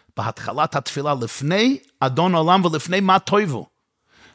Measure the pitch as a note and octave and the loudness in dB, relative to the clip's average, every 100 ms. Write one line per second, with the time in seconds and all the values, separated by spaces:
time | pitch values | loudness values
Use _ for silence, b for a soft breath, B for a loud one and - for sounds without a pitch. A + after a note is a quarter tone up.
0 | b - A2 - - B2+ D#3 C#3+ - C#3+ | b -8 -6 -6 -8 -2 -2 -2 -6 -6
1 | D3 C#3 A#2 - C#3+ F#3+ A#3+ C#4 - _ | -4 -2 -4 -4 -2 2 2 0 -6 _
2 | C3 C3 F3+ E3+ D#3+ F#3+ F3 D#3 E3 F#3 | -2 0 2 2 4 4 4 0 -2 0
3 | F#3+ F#3+ - G3+ G3+ A#2 - _ _ _ | 2 2 2 0 0 -4 -10 _ _ _
4 | b b b | b b b